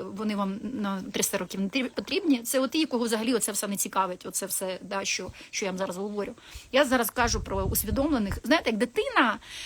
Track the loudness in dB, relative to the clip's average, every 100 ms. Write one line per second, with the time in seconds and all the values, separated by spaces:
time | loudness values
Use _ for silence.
0 | -8 -4 -2 0 -2 -2 -6 -4 -2 -2
1 | -4 -2 0 0 -2 -2 -2 0 -2 -4
2 | -2 0 2 0 0 0 2 2 2 0
3 | 0 0 2 2 2 -2 -2 -2 0 2
4 | 0 -2 -6 -4 -2 -2 -4 -6 -4 -4
5 | -2 -2 -4 -12 -10 -4 -2 -2 -2 -4
6 | -4 -4 -6 -8 -16 -18 2 4 6 4
7 | 2 2 2 2 -2 -2 0 0 0 2
8 | 4 2 2 0 2 2 4 0 0 0
9 | 2 4 4 2 -6 -12